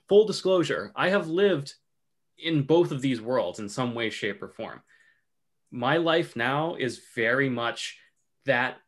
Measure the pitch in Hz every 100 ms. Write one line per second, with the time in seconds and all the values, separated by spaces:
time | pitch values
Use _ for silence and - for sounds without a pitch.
0 | - 202 208 - 185 185 151 117 104 -
1 | 170 196 165 170 202 160 143 - _ _
2 | _ _ _ _ 160 156 135 160 170 143
3 | 135 117 113 127 90 90 101 135 123 117
4 | 113 - 107 101 98 - 104 - _ _
5 | _ _ _ _ _ _ _ 127 120 165
6 | 165 160 156 117 123 143 165 - 127 -
7 | - - 113 127 135 120 117 - - -
8 | _ _ _ _ 139 123 127 -